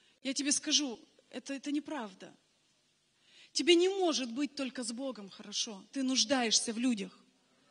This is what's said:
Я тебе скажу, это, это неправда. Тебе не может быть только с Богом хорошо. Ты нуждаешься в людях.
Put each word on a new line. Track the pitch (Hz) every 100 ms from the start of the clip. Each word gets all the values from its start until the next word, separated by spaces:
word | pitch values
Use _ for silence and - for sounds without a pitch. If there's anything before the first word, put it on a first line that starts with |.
| _ _
Я | 262
тебе | 269 277
скажу, | - 311 262 277 214 - _ _
это, | 233 247
это | 277 294
неправда. | 294 311 302 208 185 175 - _ _ _ _ _ _ _ _ _ - -
Тебе | - 277 339
не | 370
может | 392 349 233 254
быть | 233 294
только | - 262 -
с | 233
Богом | 240 269 214 196
хорошо. | - 208 202 240 196 -
Ты | 277
нуждаешься | 262 254 220 269 226 - -
в | 226
людях. | 254 214 190 - _ _ _ _ _